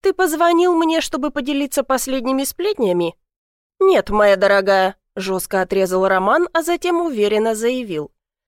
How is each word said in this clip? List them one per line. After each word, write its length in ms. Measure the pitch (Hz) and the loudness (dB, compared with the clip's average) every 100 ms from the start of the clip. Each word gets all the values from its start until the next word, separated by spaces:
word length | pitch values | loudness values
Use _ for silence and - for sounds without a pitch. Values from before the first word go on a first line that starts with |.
Ты 100 | 392 | -4
позвонил 640 | 370 370 311 339 339 359 | 0 0 2 2 4 2
мне, 260 | 339 330 320 | 2 2 0
чтобы 300 | - 302 294 | -2 -4 -4
поделиться 540 | 294 254 277 277 - | -4 -4 -4 -2 -4
последними 580 | 262 262 269 262 247 269 | -2 -4 -2 -6 -2 -2
сплетнями?» 760 | 269 - 370 403 214 175 170 - _ _ _ _ _ _ | -4 -4 -4 -2 0 0 -2 -6 _ _ _ _ _ _
«Нет, 320 | 381 330 - | 2 2 2
моя 260 | 208 208 190 | 2 4 4
дорогая», — 600 | 196 202 190 196 190 - _ - | 4 2 4 2 2 -2 _ -10
жёстко 460 | 190 190 - 190 | -6 -6 -2 -4
отрезал 440 | 185 196 190 185 190 | -2 0 0 2 2
Роман, 400 | 190 190 285 349 | 2 2 0 0
а 100 | 330 | -2
затем 380 | 320 339 349 339 | -2 -2 -2 -2
уверенно 540 | 339 240 208 214 220 | -2 0 0 0 0
заявил. 560 | 220 233 254 226 156 147 _ _ _ | -2 -2 -4 -6 -8 -8 _ _ _